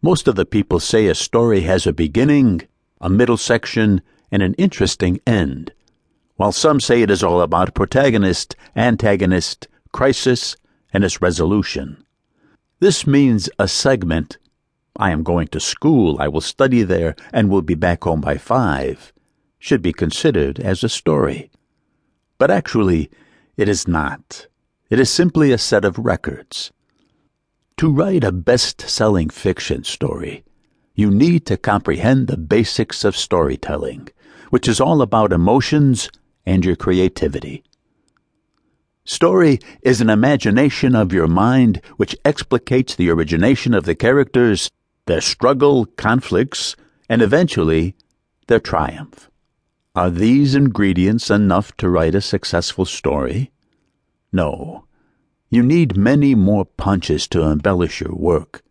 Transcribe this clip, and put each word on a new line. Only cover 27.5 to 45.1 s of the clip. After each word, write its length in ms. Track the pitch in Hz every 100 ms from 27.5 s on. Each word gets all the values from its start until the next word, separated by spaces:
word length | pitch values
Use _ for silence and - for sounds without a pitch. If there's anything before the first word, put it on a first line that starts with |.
| _ _ -
To 140 | 160
write 320 | 143 190 185
a 80 | 107
best-selling 1000 | 90 85 120 - - - - 107 98 78
fiction 540 | - 98 90 - 65
story, 600 | - - - - - - _ _ _ _ _
you 160 | - 104
need 380 | 98 156 170 -
to 100 | 95
comprehend 720 | - 101 - 76 104 135 123
the 100 | -
basics 680 | 78 107 113 - 113 -
of 140 | 107 95
storytelling, 920 | - 90 73 64 - 73 69 65 - _ _ - -
which 160 | 123 -
is 120 | 110
all 220 | 135 156
about 320 | 117 113 104
emotions 800 | 87 87 127 - 151 143 123 - _ _ _ -
and 180 | 92
your 120 | 90 87
creativity. 880 | - 92 92 - 78 71 - - _ _ _ _ _ _ _ _ _ _ _ _ _ _
Story 540 | - - 170 185 165 131 - -
is 180 | 123 120
an 120 | 113
imagination 840 | 107 131 143 - 104 143 - 139
of 180 | 123 95
your 160 | 92 82
mind 540 | 85 110 131 120 90 - -
which 180 | 101 -
explicates 720 | - 151 - 127 - 131 127 -
the 140 | 90
origination 640 | 82 78 82 104 135 -
of 120 | 107 78
the 100 | -
characters, 720 | 113 139 135 127 120 98 - _ _ _
their 140 | -